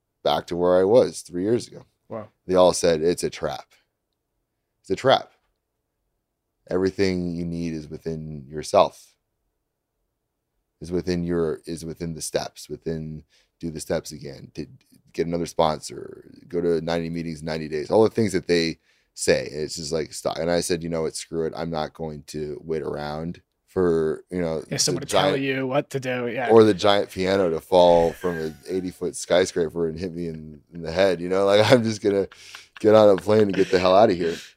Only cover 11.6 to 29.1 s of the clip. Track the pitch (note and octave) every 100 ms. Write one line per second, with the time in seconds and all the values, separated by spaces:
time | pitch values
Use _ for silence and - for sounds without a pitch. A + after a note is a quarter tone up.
11.6 | - E2 E2 D#2+ E2+ D#2 - - C2+ -
12.6 | - D2+ E2 E2 D#2 D#2 - _ _ _
13.6 | E2 D#2 - E2+ - D2+ C#2+ C2+ - -
14.6 | C#2 C2 _ _ _ - E2+ E2+ E2 -
15.6 | D#2+ D2 - - - - - - - F2
16.6 | E2+ E2 E2 E2+ E2 E2+ E2 D#2 D#2 D#2+
17.6 | D#2 D2+ C#2+ F#2+ A2 - G#2+ F2+ - E2+
18.6 | E2 D#2 _ _ _ - - D2+ B1 C#2+
19.6 | D2+ - D2+ D#2+ C#2+ - - - E2 F2
20.6 | - F2 E2 E2 D#2 - - E2 D#2+ -
21.6 | E2 D#2+ D2 - D#2+ D2+ - D2+ D2+ C#2
22.6 | D#2+ D#2 D2 D2 D2 D2+ E2+ F2 _ _
23.6 | _ F#2+ F2 E2 D#2+ - - F2+ E2+ D#2+
24.6 | - C3+ - F2 - G2 F#2+ C#3 C3+ C3
25.6 | C3 C#3 C#3+ C3+ B2+ B2 A#2+ - - A2+
26.6 | A2 F#2 G2+ G2+ F#2 F#2 F#2 G2 F2+ D#2+
27.6 | - F#2 F2 E2+ E2 D2+ F2+ E2 D#2+ D2+
28.6 | - F#2 F2+ - F2